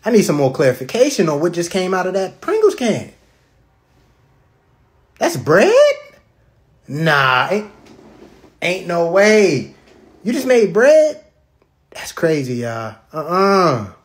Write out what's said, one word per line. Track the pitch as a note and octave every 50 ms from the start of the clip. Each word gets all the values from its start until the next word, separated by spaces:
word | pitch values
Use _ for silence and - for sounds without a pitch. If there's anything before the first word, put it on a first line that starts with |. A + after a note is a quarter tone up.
| _
I | G#3+
need | A#3+ A3 F#3
some | - D#3+
more | D3 C#3+ C3
clarification | C3 - D#3 C3 B2 - C3+ B2+ - A3+ B3+ D4 C#4 - F#3+ E3
on | D3+ C#3+
what | D#3 F3+ E3+
just | E3+ E3+ E3+
came | - G3 F#3 F#3 F#3
out | F#3 F3+ F#3
of | F#3
that | G3 F#3+ F3+ - _
Pringles | - - F#4+ A4 A4 G#4 -
can. | - C4 A3+ F3+ C3 G#2 - - _ _ _ _ _ _ _ _ _ _ _ _ _ _ _ _ _ _ _ _ _ _ _ _ _ _ _ _ _ _ _ _ _ _ _ _ _ _ _ _ _
That's | - D#4+ E4+ -
bread? | - - D3+ F#3 A3+ F#4 A4+ B4+ D5 D5 C#5 - - - _ _ _ _ _ _ _ _ _ _ _ _ _ _ _ -
Nah, | C3 D3 D#3+ D#3+ D3+ C#3+ C3+ C3 C3 B2+ C3+ C#3+
ain't, | F#3 G#3+ G#3+ G#3 - - _ - - - - - - - - - _ _ _ - _ _
ain't | - E3 F3+ F#3+ - E3
no | F3 E3+ E3+ E3
way. | E3 G3 G3+ G#3+ G#3+ G#3+ G#3 F3+ D3+ B2+ G#2+ - - _ _ _ _ - _ _ _ _ _
You | F#3+ -
just | D#4 B3+
made | C4 B3+ A#3+ A3 G3 E3
bread? | G3+ A#3+ C#4 D#4 D#4 D#4 D#4 - - _ _ _ _ _ _ _ _ _ _ _ _ _ _
That's | - - - -
crazy, | - - - D#3+ D#3+ D3+ C3+ B2 B2
y'all. | A#2+ A#2+ A#2 A2+ A2+ A2+ A2 G#2 - _ _ -
Uh-uh. | D#3 D#3 D3+ F3 F#3 G3 G3 G3 G3 F#3 E3 C#3 A2+ G#2 G2 E2+ _ _